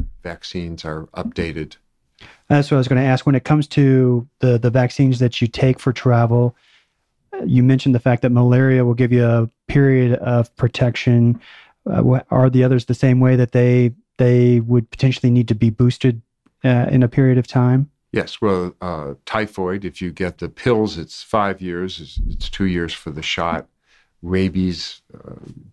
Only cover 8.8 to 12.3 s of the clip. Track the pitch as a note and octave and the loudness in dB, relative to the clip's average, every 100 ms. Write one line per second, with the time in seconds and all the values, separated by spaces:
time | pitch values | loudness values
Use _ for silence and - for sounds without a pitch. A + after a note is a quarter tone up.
8.8 | A#2+ A#2 B2 A#2+ A#2 A#2 A2+ _ - C#3+ | 2 0 2 2 2 2 -2 _ -2 2
9.8 | C#3 C3 B2 B2 B2 A#2+ A2+ - A#2+ - | 4 4 2 0 0 -2 -2 -2 -4 0
10.8 | B2 - B2+ A#2+ A#2+ A#2+ - - _ _ | -2 0 2 4 4 0 -6 -20 _ _
11.8 | - A#2 B2+ B2+ - | -4 0 0 0 0